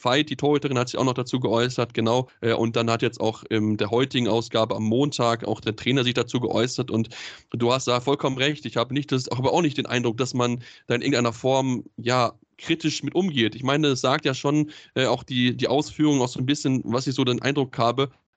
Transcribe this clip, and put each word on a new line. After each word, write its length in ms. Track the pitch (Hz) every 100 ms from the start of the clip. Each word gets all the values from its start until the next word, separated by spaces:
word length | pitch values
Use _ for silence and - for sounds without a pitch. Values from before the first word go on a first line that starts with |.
Veit, 280 | 123 139 151
die 60 | 135
Torhüterin, 420 | 143 147 147 127
hat 100 | 123
sich 100 | -
auch 60 |
noch 100 | 131
dazu 260 | 127 127 131
geäußert, 540 | 127 117 123 123 117
genau. 340 | - 110 123 123 -
Äh, 100 | 113
und 240 | 117 113 117
dann 120 | 117
hat 140 | 117
jetzt 180 | 120 120
auch 220 | 110 117 -
in 260 | 110 107 107
der 140 | 104
heutigen 380 | 113 135 131 117
Ausgabe 480 | 113 113 113 110 101
am 80 |
Montag 600 | 110 117 143 - 120 113
auch 160 | 101 110
der 140 | 113
Trainer 300 | 107 120 139
sich 100 | 120
dazu 240 | 123 120 123
geäußert 540 | - - 123 - 127
und 160 | 110 113 - - - _
du 220 | 123 117
hast 160 | 131 127
da 120 | 123
vollkommen 380 | 120 139 143 131
recht. 280 | 139 147 117
Ich 100 | 117
habe 180 | 120
nicht 160 | 135 139
das, 180 | 131 123
habe 160 | 123 127
auch 120 | 165
nicht 160 | 160 135
den 80 | 120
Eindruck, 300 | 123 120 117
dass 160 | 127
man 300 | 127 120 120 - - -
da 80 |
in 80 | 123
irgendeiner 300 | 135 127 120
Form, 500 | 110 131 135 131 123 - -
ja, 380 | 117 127 117 - _ _
kritisch 440 | - 165 156 -
mit 100 | -
umgeht. 400 | 165 190 143 110
Ich 80 | 113
meine, 240 | 127 143 147
es 140 | 127
sagt 240 | 131 147
ja 100 | 143
schon, 380 | 127 143 151 151 - - 131
äh, 100 | 127
auch 160 | 127
die, 340 | - 127 123 123
die 120 | 131
Ausführung 520 | 135 151 - 151 139
auch 80 | 127
so 120 | -
ein 60 | 127
bisschen, 360 | 147 139 127
was 220 | - 120 135
ich 80 |
so 80 | 131
den 180 | 127 123
Eindruck 380 | 131 143 131 -
habe, 320 | 117 120 139 _ _